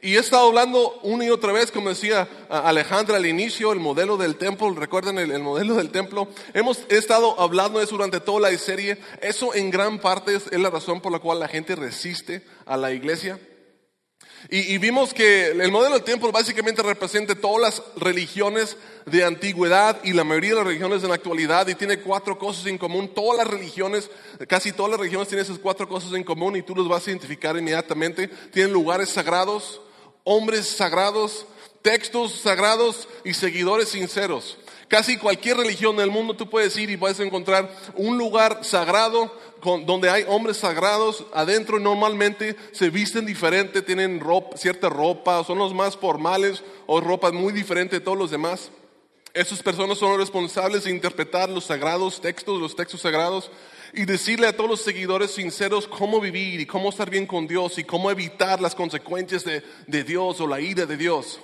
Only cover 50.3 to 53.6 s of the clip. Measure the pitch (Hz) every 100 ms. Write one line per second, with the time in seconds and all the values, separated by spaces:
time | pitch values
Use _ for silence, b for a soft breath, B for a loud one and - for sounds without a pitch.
50.3 | 196 175 196 190 208 196 180 170 170 160
51.3 | 180 185 185 170 147 147 170 190 - 170
52.3 | 175 - 196 160 - 175 175 175 156 170
53.3 | 190 185 B